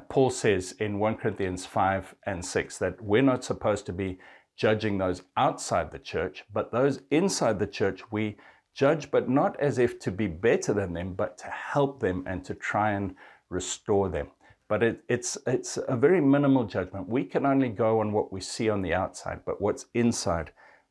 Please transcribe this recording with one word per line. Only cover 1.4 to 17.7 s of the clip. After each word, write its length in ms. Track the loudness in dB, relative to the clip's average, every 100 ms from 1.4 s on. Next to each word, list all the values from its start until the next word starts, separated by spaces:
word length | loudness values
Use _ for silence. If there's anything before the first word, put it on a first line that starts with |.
| -4 -4 -4
five 480 | 0 2 0 -4 -10 -8
and 180 | -6 -4
six 320 | -2 -4 -4
that 240 | -4 -4
we're 220 | 2 4
not 200 | 4 2
supposed 440 | -2 -2 0 0 -4
to 60 |
be 260 | -4 -4 -6 -14 -20 _ 0
judging 440 | 2 2 0 0
those 240 | 0 -2 -4 0
outside 540 | 0 0 -2 -2 -2
the 80 | -8
church, 480 | -6 -4 -4 -6 -6
but 180 | -6 -2
those 300 | 0 0 0 0
inside 480 | 2 2 2 0 0
the 80 | -2
church 460 | 0 -2 -2 -6
we 260 | -4 -4 -6 -16 _ _ 2
judge, 340 | 2 2 0
but 180 | 0 2
not 320 | 2 2 0
as 200 | 0 2
if 180 | 2 0
to 100 | -6
be 160 | -2 -2
better 460 | 2 2 4 2
than 200 | 0 -2
them, 220 | -4 -6 -4
but 240 | -6 -6
to 80 | -12
help 520 | -10 -4 0 0 0
them 240 | -2 -2 -4
and 180 | -8 -8
to 80 |
try 380 | -10 -4 0 0
and 240 | 0 -2 -8 -18 -20 _
restore 600 | -6 -6 -6 0 2 2
them. 180 | -2 -6 _ _ _ -4
But 160 | 0
it, 200 | 0 0 -2
it's, 300 | -4 -2 -6 -2
it's 320 | -2 -2 -6 -4
a 80 | 2
very 260 | 4 6
minimal 440 | 6 4 6 4 2
judgment. 440 | -4 -4 -8 -4
We 140 | -4 -2
can 180 | -2
only 260 | 2 2
go 300 | 0